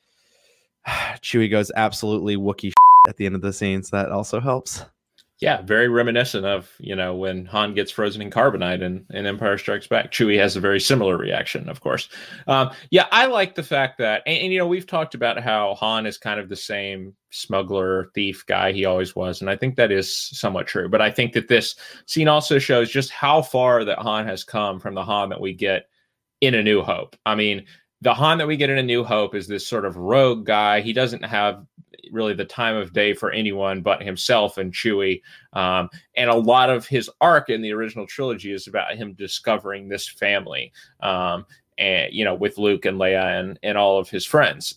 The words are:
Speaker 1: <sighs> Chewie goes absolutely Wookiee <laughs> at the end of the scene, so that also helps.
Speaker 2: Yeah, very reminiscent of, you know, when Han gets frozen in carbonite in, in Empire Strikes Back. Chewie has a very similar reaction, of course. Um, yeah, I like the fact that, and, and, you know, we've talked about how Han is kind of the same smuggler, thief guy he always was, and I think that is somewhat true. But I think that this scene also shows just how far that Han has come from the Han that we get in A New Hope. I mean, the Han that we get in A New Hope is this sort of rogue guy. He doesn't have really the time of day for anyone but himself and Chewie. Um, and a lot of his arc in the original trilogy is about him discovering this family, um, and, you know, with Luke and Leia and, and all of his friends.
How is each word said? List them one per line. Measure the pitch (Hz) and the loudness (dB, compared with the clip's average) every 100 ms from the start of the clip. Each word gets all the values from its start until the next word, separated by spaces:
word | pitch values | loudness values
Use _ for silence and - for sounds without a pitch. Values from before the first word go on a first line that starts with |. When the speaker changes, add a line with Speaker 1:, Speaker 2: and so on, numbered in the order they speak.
| _ _ _ _ _ _ _ _ - | _ _ _ _ _ _ _ _ -8
Speaker 1:
<sighs> | |
Chewie | - - - - 120 110 | -6 -6 -10 -2 0 2
goes | 110 104 - | 0 -2 0
absolutely | 110 104 107 107 95 101 | -2 -2 -4 -2 -2 -2
Wookiee | 98 98 101 90 1017 | -2 -4 2 8 10
<laughs> | 1017 1017 | 10 8
at | - | 4
the | 98 | -4
end | 95 | -2
of | |
the | 98 | -4
scene, | 95 101 95 | -4 -2 -2
so | 95 101 | -4 -4
that | 98 | -2
also | 101 110 110 | -4 -4 -4
helps. | 127 127 - - - _ _ _ _ - | -2 -2 -4 -14 -14 _ _ _ _ -4
Speaker 2:
Yeah, | - 127 | 0 0
very | 98 107 120 | 2 2 4
reminiscent | 120 120 117 127 107 98 | 2 2 2 0 -2 -2
of, | 98 90 - | -4 -6 -16
you | - 98 | -10 -4
know, | 92 90 | -4 -4
when | 95 92 92 | -6 -6 -6
Han | 101 104 | -2 -2
gets | 101 101 | -2 -4
frozen | - 104 101 | -2 -4 -4
in | 101 | -6
carbonite | 98 135 98 90 90 | 2 2 2 -2 -2
in, | 92 92 - | -4 -8 -10
in | 101 101 | -8 -6
Empire | 101 110 101 | -2 -2 -2
Strikes | - 104 - | -2 -6 -2
Back. | 117 - | -2 0
Chewie | - 110 104 | 0 2 4
has | 98 95 | 4 2
a | |
very | 98 98 | 0 2
similar | - 139 98 90 | 2 2 4 0
reaction, | 50 50 - - - | 0 -4 -4 -8 -8
of | 67 | -8
course. | - 65 - - - - - | -4 -4 -4 -14 -20 -10 0
Um, | 135 131 - - | 2 2 -4 2
yeah, | 175 - | 4 4
I | 214 262 | 4 4
like | 240 185 - | 2 0 -4
the | |
fact | 156 143 135 - | -4 0 -2 -2
that, | 113 107 - | 0 0 0
and, | 160 | -2
and, | 185 | 0
you | 185 | 0
know, | 175 | 0
we've | 185 180 | -2 -2
talked | 175 160 123 | -4 -4 -2
about | 120 110 | -2 -2
how | 120 110 104 98 | 0 0 0 -2
Han | 107 113 110 | -2 -2 -4
is | 101 | -6
kind | 117 104 | -6 -6
of | 95 | -8
the | 95 | -10
same | - 104 98 98 95 98 _ | -8 -6 -6 -10 -12 -18 _
smuggler, | - - 98 92 98 92 92 90 - | -14 -4 -4 -2 -2 0 -2 -4 -4
thief | 98 95 - | -6 -6 -2
guy | 95 95 | 0 0
he | 98 95 | 0 0
always | 92 92 - | 0 -2 -4
was, | 92 90 | -6 -6
and | 95 | -4
I | 98 | -2
think | 131 127 | -2 2
that | 117 | 2
is | 98 95 - | 2 -2 -6
somewhat | - - 110 92 - | -8 -6 -4 -4 -4
true. | 104 90 | -4 0
But | 110 | 2
I | 107 | 2
think | 107 120 | 2 0
that | 117 107 | 0 4
this | 117 107 - - - - | 2 2 -8 -16 -20 -6
scene | - 151 | 0 4
also | 151 147 143 | 4 4 2
shows | 135 127 117 | 4 2 2
just | 135 135 | 0 -4
how | - 143 156 | -2 2 2
far | 147 131 127 120 104 | 2 2 4 4 2
that | - | -2
Han | 113 107 110 | -2 -2 -4
has | 95 - | -8 -6
come | 110 104 95 | -4 -2 -4
from | 101 98 | -8 -8
the | 90 | -2
Han | 104 98 | -2 -2
that | 92 | -4
we | 98 90 | -8 -4
get | 101 95 - _ _ _ _ - | 0 -2 -4 _ _ _ _ 0
in | 135 120 | 2 4
A | |
New | 107 104 | 4 2
Hope. | 85 87 - _ - | 2 -4 -6 _ -2
I | 107 | 0
mean, | 107 101 - - _ _ | 0 -2 -8 -20 _ _
the | 123 | 0
Han | 113 151 165 | 2 4 2
that | 151 | 0
we | 156 | 0
get | 139 | 0
in | 135 | 0
A | |
New | 127 120 113 | 0 0 0
Hope | 107 104 104 | 0 0 -4
is | 92 | -6
this | 101 - | -8 -6
sort | 117 98 | -4 -4
of | 87 | -6
rogue | 90 127 135 117 104 | 2 4 4 2 0
guy. | 107 104 104 | 2 4 2
He | 107 | 0
doesn't | 113 127 113 - | -2 -2 -2 -4
have | 110 104 95 - _ - - - | 0 0 -2 -12 _ -20 -20 -12
really | 110 110 95 | -4 -4 -4
the | 98 | -6
time | - 117 110 | -4 -2 -2
of | 92 | -4
day | 87 104 95 | 0 2 2
for | 104 | -2
anyone | 110 110 98 98 95 | -2 -4 -2 -4 -2
but | 90 98 | 0 0
himself | 101 92 - 120 104 - | -2 -6 2 2 2 -2
and | 92 | -8
Chewie. | 90 117 101 98 90 - - _ | -4 -2 0 0 -2 -6 -20 _
Um, | 98 92 92 90 - _ - | -4 0 0 -2 -8 _ -2
and | 120 | 2
a | 117 | 2
lot | 113 123 127 | 4 6 6
of | 123 117 | 2 0
his | 135 107 - | -4 -4 2
arc | 160 160 - | 4 4 2
in | 113 | -4
the | 110 | -4
original | 107 113 113 98 | -6 -6 -8 -12
trilogy | - 131 110 98 | -6 -6 -6 -6
is | 98 98 | -10 -6
about | 101 - 110 | -6 -4 -6
him | 107 92 | -10 -10
discovering | 95 - - 107 104 98 98 | -10 -6 -2 -2 -2 -10 -8
this | 98 - | -10 -10
family, | - 101 101 92 65 62 _ - - | -4 0 0 -2 -10 -10 _ -20 -8
um, | 98 92 90 87 - _ _ - | -4 -2 -2 -4 -8 _ _ -4
and, | 98 92 67 | 0 0 0
you | 90 107 | -2 -2
know, | 87 | 0
with | 101 - | -2 0
Luke | 104 98 101 | 0 0 0
and | 95 | 0
Leia | 92 95 92 90 | 0 2 0 -2
and, | 92 98 | -6 -8
and | 104 104 | -4 2
all | 101 98 | 4 4
of | 92 | 0
his | 98 - | -6 0
friends. | 151 127 71 - | 2 2 0 -10